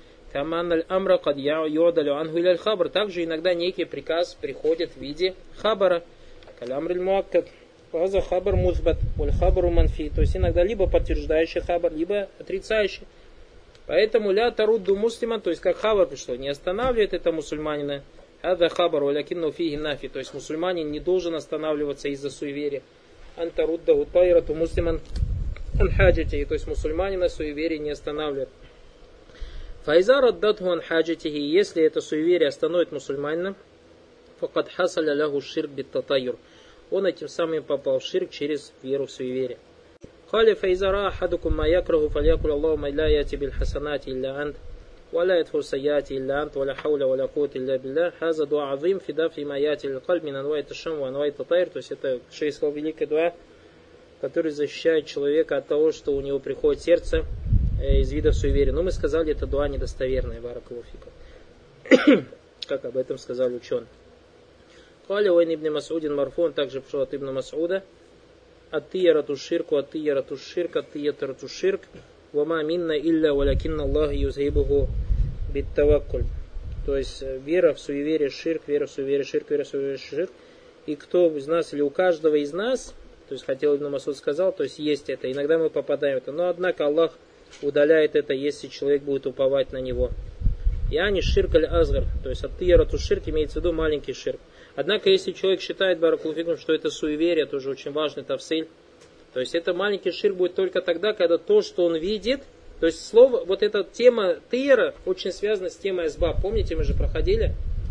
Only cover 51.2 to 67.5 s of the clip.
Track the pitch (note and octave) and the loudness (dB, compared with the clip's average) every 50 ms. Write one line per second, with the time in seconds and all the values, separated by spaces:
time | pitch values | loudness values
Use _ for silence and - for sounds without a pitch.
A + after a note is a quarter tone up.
51.2 | D3 D3 D3 - - - E3+ F3+ F3+ E3+ - C#3 B2 - C#3 - - C#3 C3 B2 | -2 -2 -2 -4 -4 0 2 2 2 0 -2 -10 -10 -10 -10 -6 -4 -4 -4 -4
52.2 | - - - - D3+ D3+ C#3 - - D3 D3 D3+ D3 D#3 D3+ - D#3 D3 D3+ D#3 | -6 -12 -8 -4 -4 -4 -2 -2 -2 -2 -2 -2 -4 -6 -4 -4 -4 0 0 2
53.2 | E3 F3 E3+ - - - - - - - - - - - - - - - - - | 0 0 -2 -4 -20 -20 -20 -20 -20 -20 -20 -20 -20 -20 -20 -20 -20 -20 -18 -8
54.2 | - C3+ B2+ E3+ E3 D#3+ D3 D3 D3 C#3 - - - E3 D#3+ D#3 C#3+ - - C#3+ | -8 -4 -2 -2 -2 -2 -2 -2 -4 -4 -4 -2 2 2 2 2 0 -2 -6 -4
55.2 | C#3+ C#3+ D3 D#3+ D#3+ - D3+ C#3 C3 - D3 D3 D#3 D#3+ D3+ - - - C#3+ C#3 | 0 2 2 2 2 2 0 -4 -2 0 2 2 4 2 2 0 -2 -2 -2 -2
56.2 | C#3 C#3 C#3 C#3 - - C3+ - - D3+ C#3+ - - E3 E3+ E3 - - - D#3+ | -2 -2 -4 -4 -4 -6 -6 0 0 0 0 2 2 4 4 4 4 2 -2 -2
57.2 | D#3 - - - - - - - - - - - C3 C#3 C#3 C3+ - C#3 C#3 D3+ | -2 -2 -8 -6 -2 2 4 4 4 4 0 0 2 4 4 4 4 2 0 2
58.2 | D3 D#3 C#3+ - - C#3 C3+ C#3 C#3 C3 - D3+ F3+ F#3 D3+ - - D3+ C#3+ D#3+ | 2 4 4 4 2 2 4 4 4 4 2 0 0 0 -2 -2 -2 0 0 0
59.2 | E3 D#3 C#3+ - C#3 C3 C3+ C#3 C#3+ C#3+ C#3 C3 - - - - C3+ C3 C3 B2+ | 0 0 -2 -2 -2 -2 0 0 0 0 -2 -4 -4 -6 -4 -4 -2 -2 0 -2
60.2 | B2+ B2+ A2+ A2+ A#2 A#2+ A#2+ A#2+ - - B2 A#2+ A#2 - - - - - - - | -2 -4 -6 -10 -10 -12 -12 -12 -14 -12 -14 -14 -14 -14 -18 -20 -20 -20 -20 -20
61.2 | - - - - - - - - - - - - - - C#4 B3+ - - C4 F#3 | -20 -20 -20 -20 -20 -20 -20 -20 -20 -20 -20 -8 2 6 6 6 8 8 6 6
62.2 | C3 - - - _ _ _ - - - C#3 C3 - B2+ A#2+ C3 C3 - C#3 C3 | 4 -4 -14 -20 _ _ _ -16 -10 -6 -6 -6 -6 -6 -4 -4 -4 -4 -6 -10
63.2 | - - B2+ B2 B2+ B2 B2 A#2+ - - C3+ A#2+ A#2 - - - - - - - | -8 -10 -4 -2 -2 -2 -2 -4 -6 -4 -4 -4 -4 -6 -20 -20 -20 -20 -20 -20
64.2 | _ _ _ - _ _ _ _ - _ - - - - - _ _ - G3 G3+ | _ _ _ -20 _ _ _ _ -20 _ -20 -20 -20 -20 -20 _ _ -4 0 2
65.2 | G#3 G3 F3 E3+ E3+ E3 E3 D#3 D#3 D#3 D3+ D3 C#3 - E3 E3 D#3 D3 D3 C#3+ | 4 6 6 6 6 4 2 -2 -2 -2 -2 -2 -4 -4 -4 -4 -2 -2 0 0
66.2 | C#3 C3 - - E3+ D#3+ C#3+ - C#3+ B2+ C3+ C3 B2+ - - C#3+ C3 B2+ - C3+ | -2 -2 0 0 -2 0 0 -2 -4 -4 -4 -10 -10 -6 -4 -4 -4 -4 -4 -8
67.2 | C#3 C3+ C3 C3 B2+ - | -6 -6 -6 -6 -6 -6